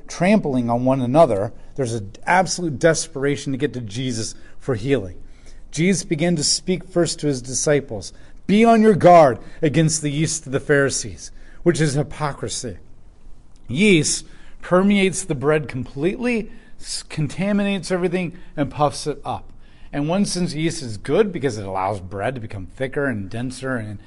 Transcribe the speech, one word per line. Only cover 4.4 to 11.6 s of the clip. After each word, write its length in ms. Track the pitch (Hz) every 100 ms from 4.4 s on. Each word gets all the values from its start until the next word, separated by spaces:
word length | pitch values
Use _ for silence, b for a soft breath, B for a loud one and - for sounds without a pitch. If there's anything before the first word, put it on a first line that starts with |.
| b b
for 160 | -
healing. 440 | 113 131 135 92 87 b b b b -
Jesus 340 | - 175 190
began 320 | - 160 170 170
to 80 |
speak 400 | 135 - - 180
first 360 | - 175 165 -
to 60 | 147
his 140 | 131
disciples. 720 | 120 127 156 147 131 104 - b b b -
"Be 200 | 208 233
on 160 | 233
your 120 | 220
guard 440 | 170 165 175 143 110 B B
against 400 | - 131 156 156
the 80 | 147
yeast 340 | 143 156 -
of 80 | 165
the 80 | 135
Pharisees, 720 | - 143 135 - 110 85 - b b b